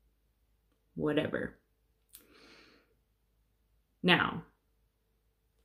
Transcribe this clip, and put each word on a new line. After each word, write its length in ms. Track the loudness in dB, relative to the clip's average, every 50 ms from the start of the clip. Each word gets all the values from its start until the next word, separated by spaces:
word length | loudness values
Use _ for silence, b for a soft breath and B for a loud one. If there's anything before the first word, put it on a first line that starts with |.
| _ _ _ _ _ _ _ _ _ _ _ _ _ _ _ _ _ _ -8
Whatever. 640 | -4 -4 -2 0 0 0 -2 -2 -4 -6 -6 -10 -14 _ _ _ _ _ _ _ _ _ _ -20 -20 b b b b b b b b b b b b b b b b _ _ _ _ _ _ _ _ _ _ _ _ _ _ _ _ _ _ _ _ 2
Now, 400 | 4 4 4 4 0 -2 -6 -10 -12 _ _ _ _ _ _ _ _ _ _ _ _ _ _ _ _ _ _ _ _ _ _ _